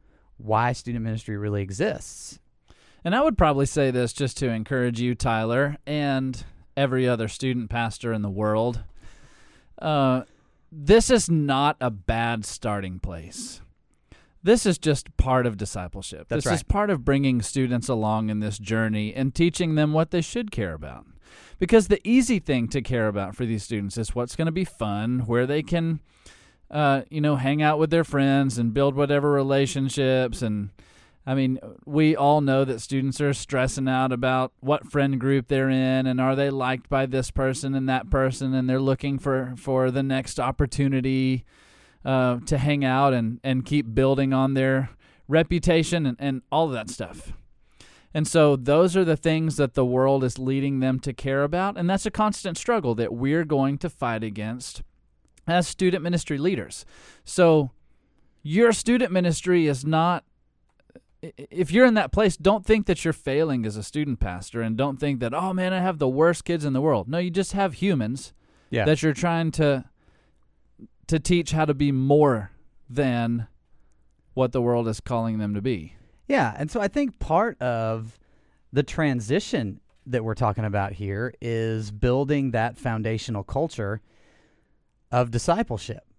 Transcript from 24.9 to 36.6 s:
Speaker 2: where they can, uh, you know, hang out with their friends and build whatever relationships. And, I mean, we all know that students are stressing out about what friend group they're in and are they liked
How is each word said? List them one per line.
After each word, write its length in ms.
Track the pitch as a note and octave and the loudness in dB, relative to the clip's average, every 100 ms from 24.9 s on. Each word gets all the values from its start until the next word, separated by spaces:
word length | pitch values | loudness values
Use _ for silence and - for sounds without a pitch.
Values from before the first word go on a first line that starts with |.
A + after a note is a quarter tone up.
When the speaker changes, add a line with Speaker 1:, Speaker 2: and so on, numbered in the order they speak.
| G#2 A2+ B2+ A2+ | -2 -2 -2 0
Speaker 2:
where 200 | A#2+ B2+ | 0 2
they 160 | D3+ | 0
can, 380 | C#3+ E3+ E3 D#3+ - _ - - _ _ - | -2 -2 0 -4 -8 _ -20 -20 _ _ -8
uh, 320 | D3+ C#3+ C#3 - | 0 2 2 -2
you 120 | D#3 | -2
know, 160 | D3+ C#3 | 2 2
hang 260 | B2+ D3 | 2 2
out 160 | D3+ D3+ | 2 2
with 120 | D#3 | 2
their 120 | E3 | 2
friends 540 | D#3+ C#3 C#3 C#3 C3+ A#2 | 2 2 4 4 2 0
and 160 | A#2 | 0
build 220 | A#2+ C#3 C3+ | 2 2 2
whatever 340 | C#3+ C#3+ D3 | 2 2 2
relationships. 1120 | C#3 C3+ C#3 C3+ C#3 C3+ C#3+ C3 C3 B2+ - | 2 2 2 2 0 -2 0 2 2 0 -2
And, 280 | A#2 G#2 G2+ - - _ _ _ | -4 -4 -6 -10 -20 _ _ _
I 120 | - C3+ | -4 0
mean, 240 | C3 C3 A2 - - | 0 -2 -8 -18 -4
we 300 | D3 D#3 D#3 | 2 4 4
all 240 | C#3+ D3+ | 4 4
know 240 | C#3 C3+ | 4 2
that 160 | C3+ A2+ | 2 -2
students 400 | - C#3 C3+ B2+ | -4 -2 -2 0
are 120 | D3 | -2
stressing 540 | C3+ - C#3 B2+ - C3 | -2 -2 -2 0 0 0
out 220 | C3 C3 | 0 0
about 420 | B2+ B2+ C3 B2+ - | 0 0 0 -2 -4
what 320 | C3 D3+ - | -2 -2 0
friend 300 | D3 C#3 C3+ | 0 0 0
group 260 | C3 C#3 A#2+ | 2 0 2
they're 240 | C3+ C3+ | 0 2
in 380 | C3 C3 C3 C3 | 2 2 2 0
and 120 | B2+ | 0
are 140 | C3 | 0
they 160 | C3+ C#3 | 0 0
liked 380 | C3+ | -2